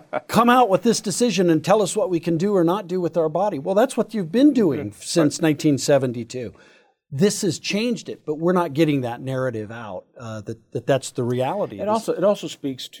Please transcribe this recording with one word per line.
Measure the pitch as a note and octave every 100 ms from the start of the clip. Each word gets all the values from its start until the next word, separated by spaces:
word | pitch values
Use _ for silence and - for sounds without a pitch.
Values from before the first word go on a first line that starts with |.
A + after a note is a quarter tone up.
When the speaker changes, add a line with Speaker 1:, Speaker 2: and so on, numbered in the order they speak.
Speaker 1:
<laughs> | - B2 -
Speaker 2:
come | G3+ A#3
out | B3+ A#3+
with | F#3
this | A#3 G#3
decision | G#3+ - A#3+ F3 F3+
and | D#3+
tell | E3 G#3+
us | F#3 G#3+
what | F#3
we | E3+
can | E3+ E3
do | G3
or | G3
not | E3 G3 F3+
do | F#3
with | E3 F3
our | D#3+
body?" | E3 G3+ D3+
Well, | E3+
that's | G3 B3+ -
what | G#3+
you've | A3 D#3+
been | G#3+ D4
doing | B3+ F#3+ C#3 C3+
Speaker 1:
Yeah. | -
Speaker 2:
since | - E3+ D3 -
nineteen | E3 D3 D#3 C3+
seventy-two. | - C#3+ B2+ A#2+ A2+ B2 A2 - _ _ _ _ -
This | C#3 G3+ G3+
has | F#3+ -
changed | - G3+ A#3+ G3 -
it, | A2
but | - D3+
we're | E3+
not | F#3 E3+
getting | C#3 D#3 C#3+
that | A#2+ A#2+
narrative | B2+ C3 C3 A2 G#2
out, | A#2 A2 F2+ - -
uh, | A#2 A2
that, | G#2 A2+ _
that | B2 -
that's | C3+ -
the | -
reality. | A#2+ B2 B2+ G3 D#3 G#2
Speaker 1:
It | G3+
also, | A3 G#3+
it | -
also | G3 G3+ D#3
speaks | - C#3 B2+ - -